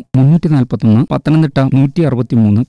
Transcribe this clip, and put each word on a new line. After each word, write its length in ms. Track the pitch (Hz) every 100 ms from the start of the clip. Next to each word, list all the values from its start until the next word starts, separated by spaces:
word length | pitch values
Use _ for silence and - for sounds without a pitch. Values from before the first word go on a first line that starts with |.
| - 131
മുന്നൂറ്റി 320 | 131 165 165
നാൽപത്തൊന്ന്, 580 | 147 120 123 113 107 147
പത്തനംതിട്ട 480 | 135 - 156 156 - 135
നൂറ്റി 280 | 135 139 170
അറുപത്തിമൂന്ന്, 640 | 156 120 120 120 107 104